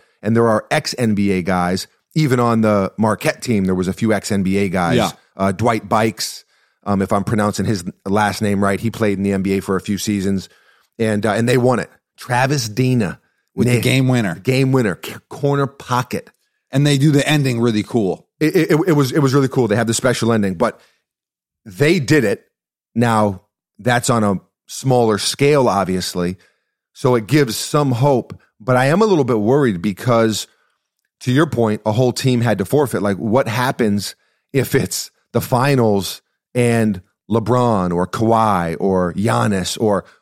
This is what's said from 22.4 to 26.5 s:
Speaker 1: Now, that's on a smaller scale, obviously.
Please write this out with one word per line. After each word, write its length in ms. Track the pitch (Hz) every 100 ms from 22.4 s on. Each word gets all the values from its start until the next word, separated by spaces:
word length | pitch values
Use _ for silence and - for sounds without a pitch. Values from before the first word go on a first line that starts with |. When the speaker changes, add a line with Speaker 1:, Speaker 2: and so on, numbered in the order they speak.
| _ _ _ _ _
Speaker 1:
Now, 520 | 113 120 110 104 92 _ _ _ -
that's 320 | 107 120 -
on 140 | 120
a 180 | 104 92 - _ -
smaller 500 | - 131 123 113 104
scale, 540 | - - 143 147 120
obviously. 640 | 95 90 92 - 90 87 92 _